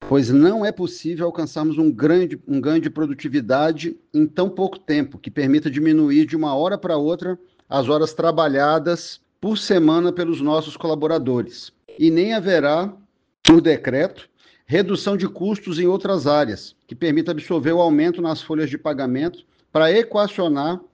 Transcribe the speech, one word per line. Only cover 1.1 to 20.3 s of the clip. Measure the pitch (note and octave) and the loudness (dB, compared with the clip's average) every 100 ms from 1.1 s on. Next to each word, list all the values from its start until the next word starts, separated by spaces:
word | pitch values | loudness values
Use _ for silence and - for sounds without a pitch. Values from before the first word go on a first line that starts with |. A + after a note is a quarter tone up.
| E3+ E3+ | -4 -4
alcançarmos | E3 D3+ D#3+ D#3 D3 | -4 -6 -4 -2 2
um | D#3+ | 0
grande, | A2 D3+ F3+ F3 - - | 2 2 2 2 -4 -6
um | C#3 | -4
ganho | C3 D#3+ | 0 0
de | D#3 | 0
produtividade | D3+ D3+ C#3 D3 C#3+ A2 C3 D#3 D3+ E3 - _ | -4 -4 -4 -4 -4 0 0 0 -2 -6 -10 _
em | D3+ D3+ | 0 0
tão | - F#3 | 0 -2
pouco | F3+ F#3+ - | -2 -4 -4
tempo, | - D3+ C#3 - | -4 -2 -2 -8
que | - | -12
permita | - C3+ D3 D3+ | -4 2 2 0
diminuir | C3+ D#3+ D#3 D3+ C#3+ D#3 | 0 2 4 4 4 2
de | D#3+ | 0
uma | D3+ | -2
hora | C#3 F3 G3 | 0 -2 -2
para | F#3 D#3 | -2 -2
outra | D3 F3+ F3 F3+ _ _ - | 0 -2 -4 -8 _ _ -6
as | C#3 B2+ | -2 2
horas | D3+ D#3 | 2 0
trabalhadas | - E3 D#3+ D#3 C3+ D3 D#3+ D3+ E3+ - - _ _ | 0 0 2 2 2 2 2 0 -4 -6 -18 _ _
por | G3 G#3+ | -4 -4
semana | - F#3+ D#3 E3 F3 | 0 4 4 4 2
pelos | E3+ E3 D3+ | -2 -2 -2
nossos | C#3+ D#3 D#3 - | 0 0 -2 -6
colaboradores. | E3 D#3 D#3 E3 C3 B2 A2 - - _ - - | -4 -2 0 -2 0 -2 -4 -10 -20 _ -16 0
E | E3 | 2
nem | D#3+ G3+ | 2 2
haverá, | A3+ F#3 E3+ C#3+ D#3 G3 - _ _ _ _ | 0 0 2 2 0 -2 -8 _ _ _ _
por | - E3 | 6 6
decreto, | D#3 D3 - C3 F3 - - _ _ _ - | 6 2 0 -2 -2 -6 -20 _ _ _ -4
redução | D#3 G3+ G3 G3+ G3+ | -2 0 -2 -2 -4
de | F3 | -4
custos | - F#3+ G#3 - D#3+ | -4 -6 -6 -6 -2
em | F3+ | 0
outras | F#3+ G3+ F#3+ C3+ | 0 -2 -2 0
áreas, | D3 C3 G2 - _ - | 0 0 -6 -14 _ -20
que | |
permita | B2 E3+ D3+ E3 | -6 -2 -2 -2
absorver | D#3 - E3+ C3+ | -4 -4 -2 0
o | E3+ | 2
aumento | E3+ D3 E3+ F3 | 2 2 0 -2
nas | E3 D#3 | -4 -6
folhas | - D#3 D3+ | -6 -4 -4
de | C#3 | -6
pagamento | D#3 C#3 C3 B2+ E3 - _ _ _ | -6 -6 -4 -4 -4 -8 _ _ _
para | D#3 D#3+ | 0 2
equacionar | G#3 A#3 G#3 G#3 | 2 0 -2 -2